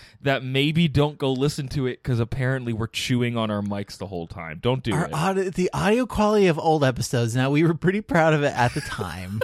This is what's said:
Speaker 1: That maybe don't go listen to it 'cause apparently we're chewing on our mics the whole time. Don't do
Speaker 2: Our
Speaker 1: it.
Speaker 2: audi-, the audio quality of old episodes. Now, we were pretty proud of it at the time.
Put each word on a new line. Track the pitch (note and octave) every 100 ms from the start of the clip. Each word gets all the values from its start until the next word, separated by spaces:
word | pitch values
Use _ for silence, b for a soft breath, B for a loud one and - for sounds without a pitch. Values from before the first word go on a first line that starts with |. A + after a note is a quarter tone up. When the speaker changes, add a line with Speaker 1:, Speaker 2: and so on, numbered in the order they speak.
| B B
Speaker 1:
That | C3+ C3+
maybe | B2+ C3+ D3 D#3+ E3+
don't | C#3+ D3 D3
go | C3+
listen | C3 C#3+ D3 C3+
to | D3 B2+
it | B2
'cause | - A#2+
apparently | A#2 C3 B2+ C3+ A#2+
we're | A2 A2
chewing | - - B2 A#2+ A#2
on | A2
our | G#2
mics | G2+ G2+ G2+ -
the | F#2+
whole | F2+ E2
time. | F2 E2 D#2+
Don't | A#2+ B2+
do | A#2+ B2+
Speaker 2:
Our | -
Speaker 1:
it. |
Speaker 2:
audi-, | D3+ F3+ F#3+ F#3+
the | F3+ F3+
audio | C#3 F3 A#3 B3
quality | - G#3+ G#3+ F#3+
of | D#3
old | E3 D#3
episodes. | C3+ B2+ A#2 A#2+ A#2+ B2
Now, | C3+
we | D3
were | E3 E3+
pretty | E3+ G3+
proud | - F3 D#3+
of | D#3
it | C#3+ -
at | A#2+
the | D3+
time. | - - F#2 E2+ F#2 G#2+